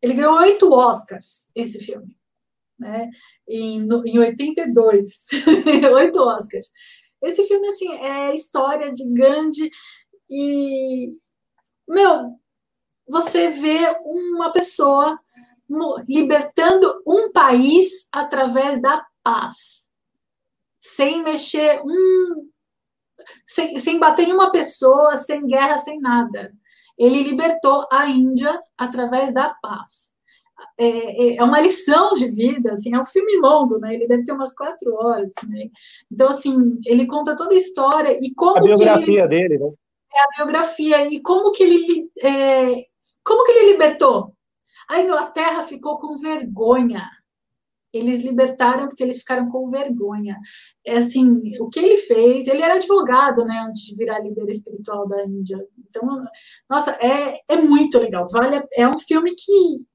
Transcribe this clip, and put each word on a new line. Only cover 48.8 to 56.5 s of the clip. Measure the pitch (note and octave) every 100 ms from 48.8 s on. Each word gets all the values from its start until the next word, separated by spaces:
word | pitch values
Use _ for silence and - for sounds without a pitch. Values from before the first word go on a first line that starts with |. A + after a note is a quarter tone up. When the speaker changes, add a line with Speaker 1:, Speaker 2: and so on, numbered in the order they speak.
| C#4
Speaker 1:
porque | -
eles | B3+ B3
ficaram | - B3+ A#3+
com | C4 C4
vergonha. | C4 C#4 A#3+ G3+ G#3 G#3 F#3+ G#3 - - _ -
É | A#3
assim, | A#3+ C4 B3+ A#3+ G#3+ -
o | A3+
que | D#4+
ele | F#4 G#4+
fez, | - A3+ A#3 C4 C4
ele | C#4
era | E4 F#4
advogado, | F4+ G4 B3 B3+ C#4 A#3+ A3+
né, | A3+ A3+
antes | G#3+
de | - G3+
virar | A3+ G#3+
líder | G#3 G#3+ G#3
espiritual | A3 - G#3 G#3 G#3 G3+
da | G3+ G3+
Índia. | G3 F#3+ F#3+ G3 _ -
Então, | A3+ B3 C4+ B3+ - -